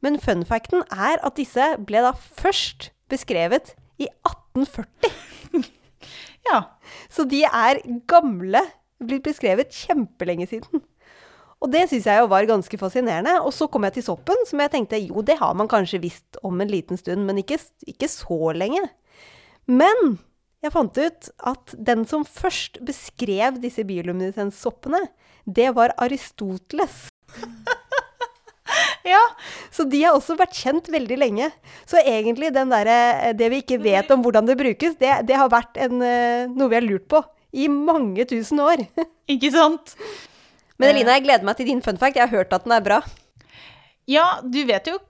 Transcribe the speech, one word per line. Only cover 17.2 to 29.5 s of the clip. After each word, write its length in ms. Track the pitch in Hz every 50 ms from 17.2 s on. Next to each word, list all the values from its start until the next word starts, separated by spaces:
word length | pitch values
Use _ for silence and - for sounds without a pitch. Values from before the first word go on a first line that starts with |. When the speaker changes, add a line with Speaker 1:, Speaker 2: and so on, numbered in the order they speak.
| 202
Speaker 1:
men 100 | 196 196 202
ikke 200 | 190 - 285 320
s-, 140 | - - _ _ -
ikke 260 | - - _ - -
så 440 | - - - - 175 165 160 160 156
lenge. 280 | 165 185 208 269 359 403 285 _ _ _ _ _ _ - - - - _ _ _ _ _ -
Men 480 | 247 254 294 370 440 508 440 294 220 175 - _ _ _ _ _ _ _ -
jeg 100 | 302 -
fant 240 | 339 277 196 -
ut 320 | - 285 339 330 _ - - - _
at 360 | - 247 262 262 _ - -
den 300 | - 220 208 240 226 226
som 180 | - - 302 294
først 560 | - - - - 381 - - - - _ -
beskrev 800 | 254 240 277 - - - _ _ 240 202 196 190 214 254 262 247
disse 240 | 240 240 233 - 214
bioluminescenssoppene, 1160 | 190 196 175 170 175 175 180 185 190 196 - 202 202 196 - - 240 220 _ - 262 285 359 392 - _ _ _ _ _ _ _
det 240 | - 190 240 233 262 247
var 200 | 233 233 247 -
Aristoteles. 1080 | - 247 247 277 269 - - _ - 214 196 185 185 _ _ - 302 370 - - - - - _ _ _ _
Speaker 2:
<laughs> 460 | - - - - - - - - 494 466 - _ - 554 - - _ _ 494 494 - _ _ - _ _ _ - - 622 - - - -
Ja. 200 | _ 359 359 403 453 480 466 - - -